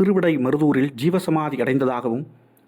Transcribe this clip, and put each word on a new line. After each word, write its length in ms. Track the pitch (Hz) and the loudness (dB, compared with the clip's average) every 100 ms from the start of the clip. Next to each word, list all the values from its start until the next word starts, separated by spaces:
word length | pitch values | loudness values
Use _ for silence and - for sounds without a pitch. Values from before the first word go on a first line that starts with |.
திருவிடை 380 | 190 185 170 151 | 0 2 2 2
மருதூரில் 560 | 127 147 151 135 139 123 | 0 2 2 2 0 -2
ஜீவசமாதி 580 | 151 180 180 156 151 131 | -2 0 0 -2 -2 -2
அடைந்ததாகவும், 680 | 120 131 131 123 120 117 156 - _ _ | 0 0 0 -2 -4 -4 -6 -16 _ _